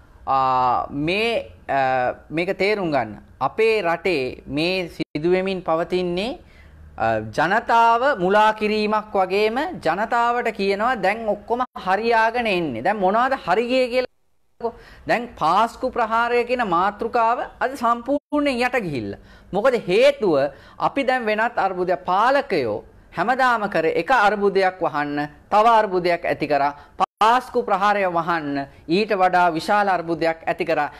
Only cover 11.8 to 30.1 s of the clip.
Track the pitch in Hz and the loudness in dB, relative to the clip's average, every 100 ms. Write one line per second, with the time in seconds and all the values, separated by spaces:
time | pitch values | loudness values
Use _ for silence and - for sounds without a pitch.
11.8 | 185 196 226 233 226 240 226 180 165 113 | -2 0 2 2 2 0 -2 -2 -2 -2
12.8 | 143 214 185 214 254 269 - 185 240 262 | -2 0 2 2 0 0 0 0 2 0
13.8 | 254 247 254 _ _ _ _ - 233 - | 0 0 -4 _ _ _ _ -8 -8 -8
14.8 | - - - 185 240 - 156 185 226 - | -20 -12 -2 -2 -2 -2 2 2 2 0
15.8 | 254 226 220 226 240 240 233 247 226 170 | -6 -2 0 0 0 0 0 -2 0 2
16.8 | 196 208 226 240 226 247 - - 240 269 | 0 -2 -2 0 2 0 -4 -4 -4 -2
17.8 | 240 240 233 285 - 294 285 247 247 254 | -2 -2 -2 -4 -2 -2 0 0 0 0
18.8 | 185 139 101 101 - - - 175 262 240 | -2 -4 -6 -10 -14 -20 -6 0 2 0
19.8 | - 185 269 277 208 147 143 - - - | 2 4 4 4 2 2 2 -4 -20 -4
20.8 | 160 - 240 254 220 214 226 226 190 185 | -4 -2 0 0 0 0 -2 0 -2 -2
21.8 | 180 180 180 185 233 277 269 175 120 104 | -2 -2 0 2 2 2 0 -2 -2 -4
22.8 | - - - - 196 254 254 233 202 185 | -8 -20 -14 -4 -2 2 2 2 0 0
23.8 | 160 - 165 254 202 208 202 185 185 185 | 0 0 2 4 4 2 0 2 0 0
24.8 | 165 147 147 147 147 - - 202 220 226 | -4 -2 -4 -4 -6 -10 -2 4 6 6
25.8 | 214 185 175 170 - 143 147 143 143 143 | 4 0 0 0 -2 -4 0 0 0 -4
26.8 | - - 185 - 214 247 247 247 208 196 | -12 -4 -4 0 2 2 0 -4 -2 0
27.8 | 202 208 190 170 165 170 147 143 139 - | 2 2 0 -2 -2 -2 -2 -6 -6 -10
28.8 | - 175 214 208 185 180 175 160 - 208 | -2 0 2 2 4 4 2 2 0 0
29.8 | 202 180 165 | 2 0 -2